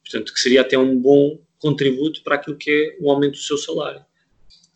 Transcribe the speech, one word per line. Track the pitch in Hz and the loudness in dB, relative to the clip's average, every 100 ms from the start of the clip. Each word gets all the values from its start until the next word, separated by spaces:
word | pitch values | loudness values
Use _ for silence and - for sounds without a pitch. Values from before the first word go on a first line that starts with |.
Portanto, | - 117 - | -12 -10 -8
que | - | -4
seria | 131 131 | 2 4
até | 127 135 | 4 2
um | 131 131 | 2 2
bom | 127 143 143 156 _ _ | 4 4 4 -2 _ _
contributo | 151 143 139 131 151 151 | -4 0 0 0 -4 -6
para | - 143 | -4 -4
aquilo | - 143 | -4 -8
que | - | -2
é | 147 156 - | 0 0 -2
o | 143 | 0
aumento | 139 143 | 2 0
do | 143 | -4
seu | - 147 | -6 -6
salário. | 147 160 143 135 _ _ _ _ _ _ _ | -6 -8 -8 -10 _ _ _ _ _ _ _